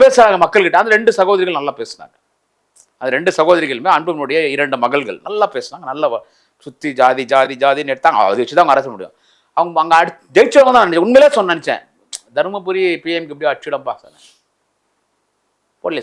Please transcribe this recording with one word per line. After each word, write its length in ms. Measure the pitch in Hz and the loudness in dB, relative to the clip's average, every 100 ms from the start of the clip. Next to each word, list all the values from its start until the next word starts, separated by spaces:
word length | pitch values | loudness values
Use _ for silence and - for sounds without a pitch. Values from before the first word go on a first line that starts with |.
பேசுறாங்க 360 | 262 262 220 185 | 4 6 4 4
மக்கள்கிட்ட. 360 | 170 214 175 165 | 2 2 2 0
அந்த 100 | 220 214 | 2 0
ரெண்டு 140 | 226 202 | 0 0
சகோதரிகள் 380 | 190 196 180 160 | 0 0 -2 -4
நல்லா 140 | 143 131 | -6 -8
பேசுனாங்க. 360 | 113 - 71 _ _ _ _ _ _ _ _ _ | -14 -16 -20 _ _ _ _ _ _ _ _ _
அது 100 | 131 131 | -4 -2
ரெண்டு 140 | 175 - | -2 0
சகோதரிகளுமே 540 | 160 175 156 123 180 | 2 0 -2 -4 -2
அன்புமணியுடைய 460 | 156 160 160 139 156 156 | -2 -2 -6 -4 -2 -2
இரண்டு 220 | 135 143 131 | -2 -4 -2
மகள்கள் 360 | 120 143 120 87 - | -2 -2 -4 -10 -10
நல்லா 180 | 208 208 | -4 -4
பேசுனாங்க. 320 | 131 - 151 143 | -4 -12 -14 -12
நல்லா 160 | 139 151 | -6 -4
வ-, 60 | 113 - _ _ _ | -4 -10 _ _ _
சுத்தி 260 | - - 151 127 | -20 -12 -8 0
ஜாதி, 260 | 127 131 123 | 0 0 0
ஜாதி, 220 | 135 131 131 | 0 0 0
ஜாதின்னு 300 | 139 139 143 | 0 0 -4
எடுத்தாங்க. 300 | 131 160 117 | -2 0 2
அதை 180 | 98 104 | 2 0
வச்சுதான் 200 | 120 147 | 0 0
அவங்க 100 | 165 - | 2 0
அரச 140 | 135 | -2
முடியும். 200 | 104 90 _ _ _ _ - | -12 -18 _ _ _ _ -4
அவங்க 220 | 170 165 | -2 -4
அங்க 120 | 160 165 | 2 2
அடி-, 180 | 175 - _ 147 | 2 -6 _ 2
ஜெயிச்சவங்க 360 | 247 294 262 247 | 4 4 4 4
தான் 80 | 190 | 2
நினைச்சேன். 180 | 165 202 | 0 2
உண்மையிலே 220 | 254 294 285 | 6 6 4
சொன்ன 180 | 185 | -2
நினைச்சேன், 280 | 165 143 120 - _ _ - _ 127 | -4 -4 -8 -10 _ _ -20 _ -6
"தருமபுரி 440 | 165 196 185 190 185 160 | -4 -6 -6 -4 -4 -4
பி 60 | 160 170 | -6 -8
எம்க்கு 140 | 160 | -10
எப்படியோ 180 | 143 151 | -6 -6
அடிச்சிடப்பா" 420 | 135 156 139 131 113 | -6 -8 -8 -8 -12
சொன்னேன். 240 | _ _ _ _ _ _ _ _ _ _ _ _ _ _ _ _ _ _ | _ _ _ _ _ _ _ _ _ _ _ _ _ _ _ _ _ _
போடல, 180 | 175 156 | -10 -10